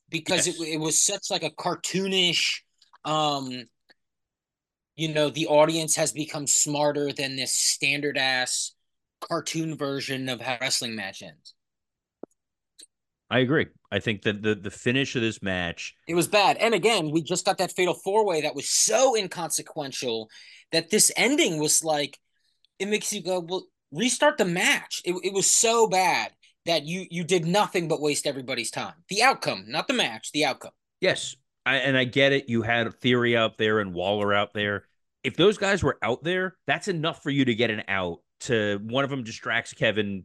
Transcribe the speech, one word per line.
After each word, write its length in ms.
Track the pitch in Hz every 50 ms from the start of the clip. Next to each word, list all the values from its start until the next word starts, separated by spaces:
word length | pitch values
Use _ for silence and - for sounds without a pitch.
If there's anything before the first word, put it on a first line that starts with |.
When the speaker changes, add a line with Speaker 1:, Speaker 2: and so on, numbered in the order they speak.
| _ _
Speaker 1:
because 360 | - 165 160 - 180 180 185
Speaker 2:
Yes. 140 | 185 165 156
Speaker 1:
it, 80 | 165 156 160
it 20 | 156
was 240 | 156 160 147 -
such, 280 | - - 202 196 - -
like, 120 | 196 170
a 80 | 165 147
cartoonish, 1120 | - - - 180 170 - - - - 185 196 196 190 190 180 175 160 - - - - - - _ _ _ _ _ - _ -
um, 580 | 151 156 156 156 147 143 139 135 127 127 127 117 110 _ _ _ _ _ _ _ _ _ _ _ _ _ _ _ _ _ _ _ _ _ _ _ _ _
you 140 | 143 156 160
know, 220 | 151 151 151 143
the 160 | 113 147 160
audience 500 | - 151 147 156 160 160 165 160 156 -
has 160 | 156 160 147
become 340 | - - 143 - - 151 143
smarter 680 | 135 - - - 151 147 143 147 147 143 147 143 143 139
than 220 | - 143 135 135
this 180 | 131 127 - -
standard 640 | - - - - - 151 139 143 147 143 147 127 135
ass 540 | 131 131 131 127 127 127 - - - - - _ _ _ _ _ _ _ _ _
cartoon 560 | - - 170 160 151 - - 160 160 160 156
version 520 | 135 147 139 139 139 110 131 135 131 131 131
of 120 | 127 110
how 140 | 117 127 127
a 40 | 117
wrestling 340 | - - - - 131 117 113
match 280 | 110 98 95 98 -
ends. 320 | 104 87 76 _ _ - - _ _ _ _ _ _ _ _ _ _ _ _ _ - - _ _ _ _ _ _ _ _ _ - - _ _ _ _ _ _ _ _ -
Speaker 2:
I 100 | 104 123
agree. 260 | 131 120 143 - 107 - _ _ _ _
I 80 | 104 101
think 240 | - 120 110 95
that 200 | - 113 101 104
the, 120 | 104 107 107
the 160 | 101 92 104
finish 440 | - - - 123 120 135 139 - -
of 80 | 131
this 200 | 113 113 101 -
match 520 | - 95 92 90 87 85 85 - - - - _ _
Speaker 1:
It 80 | - 165
was 140 | 175 160 -
bad. 280 | 202 208 196 165 143
And 180 | - - 226 226
again, 360 | 185 151 196 - 190 156 151
we 120 | 147 170
just 220 | 160 - 185 170 -
got 140 | 202 185 -
that 140 | 185 170
fatal 220 | - - 180 175 160
four-way 480 | - - 190 196 220 214 202 175 156
that 120 | 147 151 -
was 140 | 139 - -
so 460 | - - - - 214 - 269 269 240
inconsequential 1160 | 220 196 175 - 180 170 156 - 170 151 - - 160 147 135 - - 139 123 113 113 110 - - - - - - - _ _
that 180 | - 165 165 -
this 220 | 208 208 - - -
ending 420 | - 190 240 285 302 320 220 165 151
was 260 | 151 151 - - 165
like, 340 | 160 151 147 147 139 - - _ _ _ _ _ _ _ _ _ _ _ -
it 100 | 190 208
makes 240 | 214 202 - -
you 100 | 208 208
go, 180 | 160 180 185 185
"Well, 260 | 175 165 185 185 - - _ _ _ _
restart 460 | 135 156 226 254 240 - 302 294 - -
the 60 | 214
match." 580 | 180 170 180 214 269 277 214 - - - - -
It, 100 | 170 180 180
it 100 | - 190
was 140 | 196 196 175
so 420 | - - - - 226 226 233 226 185
bad 440 | 180 185 185 175 147 123 110 98 - _ _ _ _ _ _
that 180 | 170 165 156 143
you, 220 | 151 170 190 185 -
you 140 | 170 170 175
did 200 | 156 185 180 160
nothing 440 | 165 180 208 208 - - 190 170 156
but 120 | 160 139
waste 260 | 147 151 143 - -
everybody's 440 | 151 135 135 131 120 131 120 113 -
time. 240 | - 135 113 95 - - _ -
The 140 | 185 202
outcome, 420 | 233 269 269 - - 151 117 98 95 107
not 200 | 127 160 - -
the 60 | 262
match, 380 | 233 180 131 113 110 - -
the 120 | - 147 151
outcome. 280 | 139 123 - - - - _ _ _ _ _
Speaker 2:
Yes. 360 | 175 - - - - - - - _ _ _ _ _
I, 100 | 123 131
and 220 | 135 127 139 135 131
I 60 | 127
get 280 | 127 - 139 135 139
it. 160 | 139 139 - -
You 140 | 117 117
had 320 | 107 113 120 117 113 110 -
Theory 420 | - - 127 123 123 120 120 117
out 220 | 117 113 110 - -
there 220 | 110 107 107 110
and 120 | 101 95
Waller 400 | 87 85 90 98 101 104 101 101
out 220 | 101 101 104 - -
there. 320 | 107 104 104 104 98 - _ _ _ _ _ _ _
If 140 | - 131 110
those 220 | - 160 208 214 -
guys 240 | 208 196 202 180
were 160 | 156 143 - -
out 240 | - 110 123 - 139
there, 320 | 165 185 185 185 185 - _ _
that's 220 | - - - - 208
enough 340 | 180 165 147 160 156 -
for 80 | - 151
you 140 | 139 139 131
to 100 | 127 117
get 160 | 101 120 110
an 120 | 107 107 - -
out 320 | 98 98 92 87 85 - _ _ _ _
to 380 | - - 123 110 104 104 101 101
one 220 | 104 110 117 135 139
of 60 | 127
them 140 | 143 135 120
distracts 500 | 110 110 - - 123 113 117 113 - -
Kevin, 500 | - 135 117 98 107 104 101 98 95 85